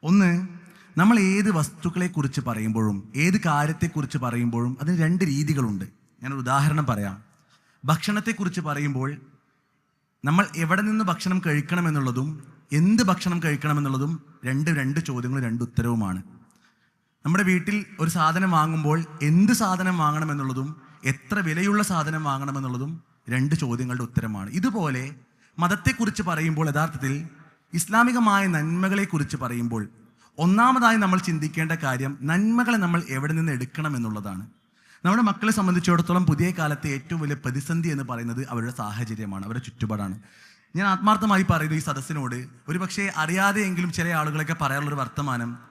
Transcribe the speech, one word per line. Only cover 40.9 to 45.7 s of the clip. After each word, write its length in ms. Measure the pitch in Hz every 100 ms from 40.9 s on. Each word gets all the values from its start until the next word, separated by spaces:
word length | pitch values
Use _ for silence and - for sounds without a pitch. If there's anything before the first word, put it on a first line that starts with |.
| 185 202 214 214 196 190
പറയുന്നു 260 | 170 156 156
ഈ 20 |
സദസ്സിനോട്, 680 | 156 139 131 151 127 123 123 - -
ഒരുപക്ഷെ 440 | 170 185 202 196 160
അറിയാതെയെങ്കിലും 760 | 156 185 202 202 196 175 180
ചില 160 | 165 170
ആളുകളൊക്കെ 480 | 165 151 151 151 160
പറയാനുള്ളൊരു 400 | 143 139 147 143
വർത്തമാനം 580 | 127 - 143 123 117 120 -